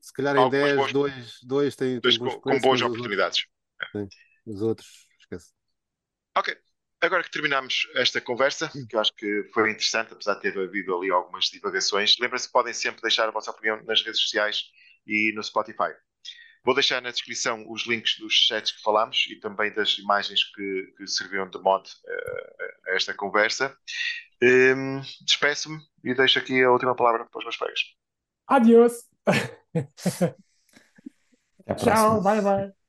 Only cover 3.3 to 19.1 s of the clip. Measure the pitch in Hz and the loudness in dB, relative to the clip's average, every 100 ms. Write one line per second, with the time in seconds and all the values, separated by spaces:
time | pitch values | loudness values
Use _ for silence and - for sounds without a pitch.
3.3 | - - _ _ _ - 104 101 - _ | 0 -6 _ _ _ -10 -8 -10 -12 _
4.3 | _ - 101 110 107 - - _ _ _ | _ -14 -6 -4 -4 -8 -20 _ _ _
5.3 | - - _ _ _ _ _ _ _ _ | -16 -16 _ _ _ _ _ _ _ _
6.3 | - 196 - _ _ _ _ 170 180 160 | -6 -4 -10 _ _ _ _ -2 0 -4
7.3 | - 151 139 131 - - 131 123 - - | -6 -2 -2 -2 -4 -4 -2 -2 -2 -6
8.3 | 117 135 - 156 139 120 110 107 - 107 | 0 0 0 -8 -8 -4 0 0 -2 -4
9.3 | 104 95 - 107 104 - 110 113 - - | -4 -4 0 0 0 -2 -2 -4 -8 -4
10.3 | 98 101 95 95 98 92 90 95 90 90 | -2 -2 -4 -4 -6 -4 -4 0 0 0
11.3 | 92 - 95 101 95 92 98 104 - 120 | -6 -6 -4 -6 -2 -2 0 2 2 0
12.3 | 123 - 131 117 110 123 110 113 110 110 | -4 -2 0 0 -2 -6 -4 -2 0 0
13.3 | 107 110 - 110 110 113 110 110 107 - | -2 -8 -8 -4 -4 -2 -2 -2 -2 -2
14.3 | 110 104 104 - _ - _ - 107 110 | 0 -2 -2 -8 _ -20 _ -4 -2 0
15.3 | 107 104 - 104 107 85 - _ _ - | -2 -4 -4 -6 -4 -6 -6 _ _ -20
16.3 | - - _ 120 131 139 131 123 117 - | -20 -20 _ 0 2 2 0 -4 -8 -8
17.3 | 117 135 113 110 110 110 117 110 - 107 | -4 -4 -4 -8 -8 -4 -2 -2 -4 0
18.3 | - - 113 - - - 107 117 | 2 4 2 -4 -6 0 2 2